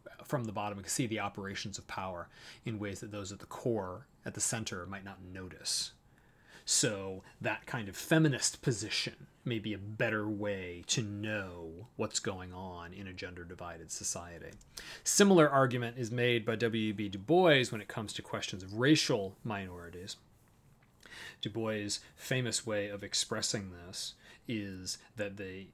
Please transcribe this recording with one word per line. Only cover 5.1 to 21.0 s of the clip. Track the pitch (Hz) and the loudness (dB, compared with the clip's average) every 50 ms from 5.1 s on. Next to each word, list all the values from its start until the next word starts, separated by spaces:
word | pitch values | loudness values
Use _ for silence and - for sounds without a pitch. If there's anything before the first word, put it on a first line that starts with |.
| 98 92 92 | -14 -14 -14
notice. | 90 92 95 92 92 - - - - - - - - - - _ _ _ - _ _ _ _ _ - - - - | -14 -12 -12 -12 -12 -12 -8 -6 -4 -2 -2 -2 -4 -8 -14 _ _ _ -20 _ _ _ _ _ -20 -20 -10 -2
So | - - - - 123 107 98 98 95 95 95 - - - - - | 0 2 4 4 2 0 -2 -4 -6 -8 -8 -10 -16 -12 -4 -2
that | 113 107 110 - | -2 -2 -2 -4
kind | - - 127 107 95 | -6 -6 -4 -4 -6
of | 92 | -8
feminist | - - - 160 160 160 151 135 110 - - - - - | -8 0 4 6 6 6 6 4 2 0 -2 -2 0 0
position | - 120 95 107 101 - - - 123 - - - - - _ - | 0 0 0 -2 -2 -2 -2 -2 -4 -6 -10 -16 -20 -20 _ -6
may | 131 120 110 | -4 -4 -2
be | 104 110 101 | -2 -4 -4
a | 95 | -6
better | 98 104 110 107 120 113 110 107 104 | -6 -6 -2 0 0 2 2 0 0
way | 107 107 101 104 104 101 95 92 87 87 87 87 | 0 -2 -2 -2 -2 -2 -2 -4 -8 -8 -8 -4
to | - - - 113 | -2 0 0 0
know | 101 101 104 107 107 107 104 98 92 87 87 85 82 80 87 113 - _ | -2 -4 -4 -4 -2 -2 -4 -4 -6 -8 -10 -10 -10 -12 -12 -14 -12 _
what's | - 110 107 - - | -4 -4 -2 -2 -2
going | - 113 98 92 92 90 90 | -2 -4 -4 -6 -8 -10 -10
on | 90 95 92 87 87 85 85 92 | -10 -10 -10 -10 -10 -10 -12 -12
in | 95 98 | -12 -12
a | 95 90 | -12 -10
gender-divided | 87 98 90 90 90 87 85 90 82 87 87 85 82 82 80 - | -10 -10 -10 -10 -12 -12 -12 -12 -12 -10 -10 -10 -12 -12 -12 -10
society. | - - - - 92 85 85 85 82 - - - - - - - - - - - - - | -6 -4 -4 -4 -4 -6 -10 -12 -12 -12 -14 -14 -16 -20 -16 -14 -12 -12 -12 -14 -6 -2
Similar | - - - 202 202 196 175 156 147 | 4 8 8 10 12 12 12 10 10
argument | 139 135 135 127 127 123 120 117 120 131 | 10 8 8 6 6 2 -2 -2 -2 -4
is | 123 107 | -4 -2
made | 117 123 123 123 120 117 107 | 0 2 4 4 4 4 2
by | 117 113 | 2 2
W | 107 120 113 110 117 110 107 | 2 2 2 2 2 2 2
E | 107 | 0
B | 98 107 101 | 0 -2 -4
Du | 95 101 | -4 -4
Bois | 95 104 156 175 190 170 147 135 127 | 2 4 6 8 10 10 10 8 8
when | - - 107 101 | 4 0 -4 -6
it | - | -6
comes | - - 110 101 - | -6 -6 -6 -6 -6
to | - - | -8 -8
questions | - - 107 - - - 98 92 | -6 -6 -4 -4 -4 -6 -8 -8
of | 95 101 110 | -6 0 4
racial | 123 139 156 151 - - 143 110 98 95 98 - - | 6 8 8 8 6 4 2 2 0 -2 -6 -8 -6
minorities. | 123 107 98 98 92 90 87 85 85 82 87 90 - - - _ _ - _ _ _ _ _ _ - - - _ _ _ _ | -4 -4 -4 -4 -6 -10 -12 -12 -12 -12 -12 -10 -12 -12 -14 _ _ -20 _ _ _ _ _ _ -20 -20 -20 _ _ _ _